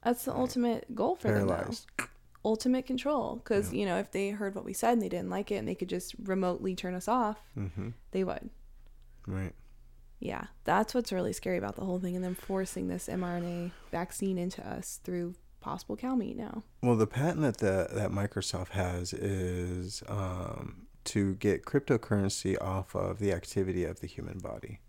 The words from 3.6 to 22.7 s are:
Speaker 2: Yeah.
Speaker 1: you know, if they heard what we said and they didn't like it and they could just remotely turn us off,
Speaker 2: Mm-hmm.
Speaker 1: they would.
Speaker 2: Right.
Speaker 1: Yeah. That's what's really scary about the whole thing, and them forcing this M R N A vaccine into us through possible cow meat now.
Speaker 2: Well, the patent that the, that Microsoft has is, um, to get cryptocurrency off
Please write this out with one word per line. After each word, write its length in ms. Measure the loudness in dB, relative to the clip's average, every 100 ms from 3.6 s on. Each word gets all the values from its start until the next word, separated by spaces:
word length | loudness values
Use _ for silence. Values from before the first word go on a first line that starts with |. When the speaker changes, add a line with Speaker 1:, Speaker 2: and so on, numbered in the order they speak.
| 2
Speaker 2:
Yeah. 60 | 0
Speaker 1:
you 80 | 2
know, 120 | 2
if 100 | 0
they 200 | -2 -2
heard 220 | -2 -4 -4
what 80 |
we 80 | -6
said 220 | 2 4
and 60 | 4
they 80 | 2
didn't 220 | -2 -2
like 220 | -2 -2
it 60 | -2
and 100 | -2
they 80 | -4
could 120 | -2
just 280 | -4 -6 -10
remotely 500 | -2 2 2 0 -2
turn 200 | -2 -4
us 120 | -4 0
off, 320 | 2 2 -2 -8 -6
Speaker 2:
Mm-hmm. 340 | -4 -4 -6 -8 -6
Speaker 1:
they 140 | -2
would. 260 | 0 -2 -8 -14 -18 -20 -20 -20 -20 -14 -6
Speaker 2:
Right. 260 | -2 -4 -8 -20 -20 -20 -20 -20 -10
Speaker 1:
Yeah. 300 | -8 -6 -8 -8
That's 280 | 2 4 4
what's 200 | 0 0
really 200 | 0 0
scary 240 | -2 -2 0
about 200 | -2 -4
the 80 |
whole 160 | -2 -2
thing, 160 | -2 -2
and 80 |
them 100 | -2
forcing 540 | -4 -2 -2 -2 -2 -2
this 200 | -4 -4
M 140 | -2
R 140 | -2 -2
N 80 |
A 260 | -2 -4 -6 -8 -6
vaccine 460 | -4 -4 -2 0 0
into 280 | -2 -4 -8
us 300 | -8 -8 -10
through 320 | -6 -4 -4 -6 -18 -12
possible 360 | -6 -6 -6 -6
cow 200 | 0 0
meat 200 | 0 -4
now. 280 | -6 -8 -10 0
Speaker 2:
Well, 140 | 4 6
the 100 | 6
patent 360 | 4 2 4
that 160 | 2 4
the, 360 | 4 4 2
that 160 | 0 0
Microsoft 600 | 0 0 0 -2 -4 -2
has 420 | 0 0 0 -4
is, 920 | -2 -2 0 0 0 -2 -2 -4 -8 -4
um, 800 | -2 -2 -2 -4 -6 -8 -10 -18 -12
to 320 | -2 4 4 4
get 280 | 4 2
cryptocurrency 960 | 4 0 4 2 4 2 4 0 0 0
off 360 | 0